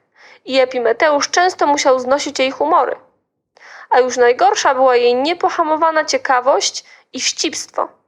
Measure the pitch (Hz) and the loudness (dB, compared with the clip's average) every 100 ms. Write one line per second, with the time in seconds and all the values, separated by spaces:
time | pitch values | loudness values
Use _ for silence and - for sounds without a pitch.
0 | _ _ - - - 262 254 254 226 233 | _ _ -20 -20 -4 0 0 0 -2 0
1 | 311 285 - - 359 370 311 285 285 262 | 2 0 0 0 0 0 0 2 2 0
2 | 247 285 294 - 262 269 294 339 254 - | 0 -2 -2 -4 -4 -2 0 2 0 -6
3 | _ _ _ _ _ _ - - - 247 | _ _ _ _ _ _ -20 -18 -2 2
4 | 254 247 240 247 370 427 330 262 262 247 | 2 2 2 4 2 2 0 2 2 4
5 | 240 247 285 349 370 - 311 311 320 311 | 2 0 -2 -2 -2 -2 -2 0 0 0
6 | 311 262 - 254 247 359 - - - - | -2 -4 0 0 2 0 -2 -8 -18 -20
7 | _ 262 - - 311 302 - - - _ | _ -8 -8 -6 -8 -8 -12 -8 -8 _